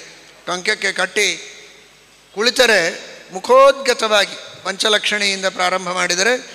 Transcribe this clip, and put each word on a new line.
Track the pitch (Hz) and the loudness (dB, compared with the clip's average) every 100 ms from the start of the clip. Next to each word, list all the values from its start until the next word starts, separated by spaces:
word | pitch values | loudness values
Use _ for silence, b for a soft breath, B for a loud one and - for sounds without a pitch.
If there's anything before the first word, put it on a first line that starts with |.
| - - - - | -16 -20 -20 -16
ಟೊಂಕಕ್ಕೆ | - 180 180 214 196 | -8 -6 -4 -2 -2
ಕಟ್ಟಿ | 185 185 214 196 160 - - - - - _ _ _ _ | -2 -2 0 -2 -2 -10 -20 -20 -20 -20 _ _ _ _
ಕುಳಿತರೆ | 190 233 247 240 208 165 220 - - - | -4 -2 2 4 4 2 -4 -12 -20 -16
ಮುಖೋದ್ಗತವಾಗಿ | 185 - 254 277 277 262 233 220 208 185 - - - | -8 4 6 8 6 0 -2 2 2 0 -4 -16 -12
ಪಂಚಲಕ್ಷಣಿಯಿಂದ | 180 190 220 208 - 208 202 196 190 | -8 -4 0 0 0 -2 -2 -2 -2
ಪ್ರಾರಂಭ | 190 180 185 180 | 0 0 0 -2
ಮಾಡಿದರೆ | 180 180 180 208 254 - | -2 -2 0 0 0 -4